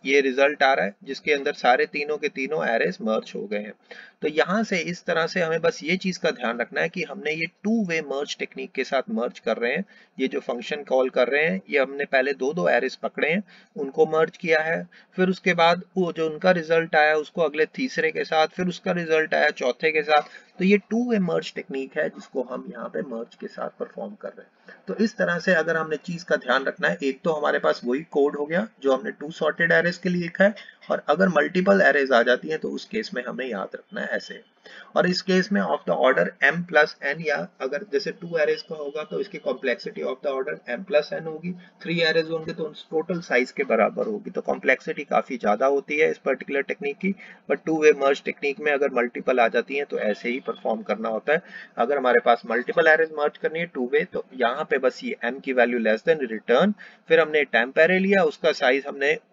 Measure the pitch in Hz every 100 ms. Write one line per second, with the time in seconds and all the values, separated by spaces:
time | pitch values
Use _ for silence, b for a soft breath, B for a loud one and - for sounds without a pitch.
0 | 135 139 135 127 143 147 135 139 185 -
1 | - 131 156 147 143 139 127 135 151 147
2 | 147 151 143 - 135 156 156 117 165 190
3 | 110 110 - 117 101 104 104 - B B
4 | B _ 151 151 151 208 220 185 160 175
5 | - 165 160 - 160 165 165 - 147 185
6 | 185 175 165 139 117 120 113 143 165 180
7 | 151 135 147 156 165 _ 202 226 190 165
8 | 147 135 147 - 139 135 131 - 131 135
9 | 123 110 117 - - 110 117 151 196 b
10 | b - 131 135 - 123 - 147 - 131
11 | 131 127 123 139 160 190 - 143 131 139
12 | 143 135 131 135 131 170 175 123 127 -
13 | - - 139 185 202 B B - 139 160
14 | 156 156 165 - 170 156 160 170 180 b
15 | b - 185 185 190 175 165 175 - 190
16 | 175 160 160 151 185 180 156 165 165 156
17 | 151 156 147 - 156 151 151 - 131 -
18 | 160 160 151 160 160 - 185 175 196 175
19 | 165 156 156 156 151 147 131 - 160 156
20 | 147 151 - B B - 185 202 _ 220
21 | 247 220 175 165 156 - - 135 135 151
22 | 160 - - 135 123 127 131 123 117 -
23 | 139 113 117 - - - 123 _ - -
24 | - - - - - _ - - - 185
25 | 220 - 175 175 190 170 160 165 156 151
26 | - 170 - 151 127 131 139 - 147 180
27 | 135 135 180 151 147 143 156 151 120 135
28 | 160 151 143 143 147 170 226 _ 135 131
29 | 143 - 147 - 156 156 170 165 170 180
30 | 180 180 170 - 196 208 B B - 151
31 | - 156 190 151 151 180 190 196 139 143
32 | 135 123 120 123 151 156 - 139 - 113
33 | 110 123 120 113 131 101 104 - _ 190
34 | 165 - - - _ _ B B B -
35 | 175 180 - 185 185 202 180 151 - 160
36 | 127 - - - 135 165 175 151 151 -
37 | 143 151 156 147 - _ 135 143 - 139
38 | 160 - 170 165 151 156 - 156 143 151
39 | 156 165 135 156 147 123 131 117 - -
40 | 143 131 147 135 131 - - 120 190 147
41 | 147 156 160 156 175 180 - _ - 170
42 | 160 160 160 165 160 170 156 - - 160
43 | 156 175 - 127 127 - - 113 104 -
44 | 107 104 - - - 131 139 127 - 156
45 | 143 117 - 127 110 107 135 139 135 151
46 | 160 151 143 131 - 139 139 - 143 143
47 | 190 196 B B - 143 - 160 151 147
48 | 139 139 - - 147 139 151 139 143 123
49 | 120 - - 127 113 120 113 135 143 117
50 | 110 101 120 127 - 110 123 113 107 104
51 | 113 110 - 160 B B B - 120 143
52 | 127 120 123 120 117 117 120 170 160 156
53 | 160 151 147 - 160 160 170 143 123 143
54 | 196 - - 131 117 135 156 139 131 -
55 | 123 110 117 135 135 127 120 120 110 110
56 | - 160 127 110 - 123 190 208 B B
57 | - 165 156 151 139 117 123 143 160 185
58 | 190 196 165 - 165 143 135 139 135 143
59 | 139 160 _